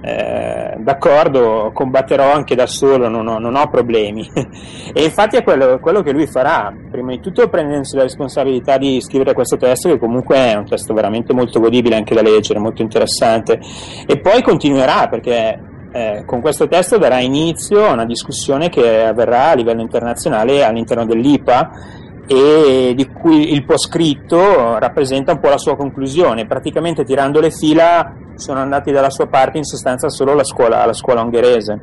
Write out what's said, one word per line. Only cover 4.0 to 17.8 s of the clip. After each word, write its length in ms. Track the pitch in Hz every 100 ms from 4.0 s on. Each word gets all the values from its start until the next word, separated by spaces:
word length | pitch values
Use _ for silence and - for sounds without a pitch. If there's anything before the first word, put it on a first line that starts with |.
| 104 107 -
<laughs> 500 | - 123 - - - - -
E 60 |
infatti 340 | 156 151 214 254
è 60 |
quello, 380 | 214 151 131 127
quello 220 | 160 202
che 100 | 151
lui 140 | 139 147
farà, 460 | 131 135 160 101 98 -
prima 220 | 123 127
di 80 | 123
tutto 300 | - 185 226
prendendosi 480 | 175 147 147 135 135
la 60 |
responsabilità 760 | 131 - 135 147 135 127 131 135
di 240 | 139 131
scrivere 320 | - 135 135
questo 240 | - 123 139
testo, 320 | 127 127 185
che 100 | 143
comunque 380 | 117 123 123 139
è 180 | 123
un 120 | 104 104
testo 280 | 110 -
veramente 380 | 110 104 110 113
molto 260 | 127 120 117
godibile 380 | 113 123 117 110
anche 180 | 104
da 80 | 113
leggere, 380 | 110 107 101 107
molto 220 | 107 107
interessante, 760 | 110 117 113 - 123 113 107 113 - - - - -
e 140 | 143
poi 200 | 175 233
continuerà, 680 | 254 180 151 135 131 185 127
perché, 500 | 117 120 120 110 104 - - -
eh, 300 | 127 110 104 -
con 140 | 123
questo 280 | 120 139 151
testo 280 | 170 185 233
darà 220 | 147 127
inizio 680 | 127 139 170 160 - 208